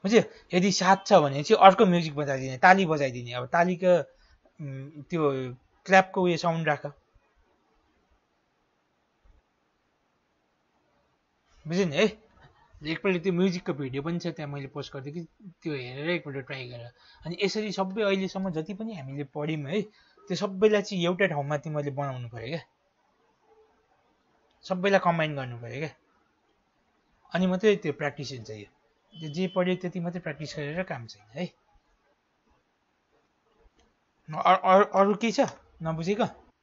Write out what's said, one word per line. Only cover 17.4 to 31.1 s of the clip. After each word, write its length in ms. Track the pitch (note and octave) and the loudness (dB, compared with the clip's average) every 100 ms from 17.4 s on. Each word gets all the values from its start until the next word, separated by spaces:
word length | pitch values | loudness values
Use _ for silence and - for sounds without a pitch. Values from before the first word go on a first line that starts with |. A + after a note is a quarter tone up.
यसरी 300 | G3 A3 G#3+ | -2 -2 -6
सबै 300 | F3+ F#3+ G3 | -4 -6 -2
अहिलेसम्म 480 | G#3 G3 F#3+ G3 F#3+ | 0 0 -2 -4 -4
जति 240 | D#3 D#3+ | -4 -6
पनि 200 | G3 A3 | -8 -10
हामीले 300 | G3+ C3 C#3 | -10 -10 -10
पढ्यौँ 360 | C#3+ D3 D3+ D#3+ | -10 -6 -4 -4
है, 220 | C#3 G3 | -4 -4
त्यो 520 | G#3 _ _ _ - | -6 _ _ _ -10
सबैलाई 480 | E3+ G3+ F#3+ G#3+ G#3 | -6 -6 -2 0 0
चाहिँ 220 | G3+ F#3+ | -2 -2
एउटा 220 | E3+ F#3 G3 | -2 0 -2
ठाउँमा 300 | D3 C#3 D3+ | -2 -4 -6
तिमीले 340 | D#3+ D3+ C#3+ | -4 -6 -6
बनाउनु 380 | C3+ C#3 B2+ A#2+ | -6 -8 -8 -12
पऱ्यो 180 | A#2 A#2 | -12 -10
क्या, 140 | E3 - _ _ _ _ _ _ _ _ A4 A4 _ _ _ _ _ _ _ _ _ | -10 -12 _ _ _ _ _ _ _ _ _ _ _ _ _ _ _ _ _ _ _
सबैलाई 380 | - F#3 G3 F#3+ | -8 -4 2 2
कम्बाइन 320 | F#3 E3+ D#3 C#3+ | 2 0 -2 -4
गर्नु 220 | B2+ A#2+ | -8 -12
पऱ्यो 220 | A#2+ B2 | -12 -10
क्या। 100 | D3+ - _ _ _ _ _ _ _ _ _ _ _ _ _ | -10 -12 _ _ _ _ _ _ _ _ _ _ _ _ _
अनि 120 | E3+ F#3 | -2 0
मात्रै 300 | F3+ G#3+ G3+ | 2 2 2
त्यो 160 | E3 | -2
प्र्याक्टिस 400 | C#3+ D3 C#3 B2+ | -4 -6 -6 -12
हुन्छ। 180 | C3 G#2+ | -12 -14
यो, 160 | A2 G2+ _ _ _ _ | -16 -16 _ _ _ _
यो 140 | D#3+ D#3+ | -16 -10
जे 200 | D3 F#3 | -4 -2
पढ्यो 280 | F#3 F3+ F3+ | 0 0 -2
त्यति 240 | F3+ F3 | -4 -6
मात्रै 200 | E3+ F3 | -6 -8
प्र्याक्टिस 360 | E3+ D3 D3+ - | -10 -10 -10 -8
गरेर 260 | C#3+ D#3+ | -8 -6
काम 240 | F#3 C#3+ | -8 -8
छैन 320 | A#2 | -12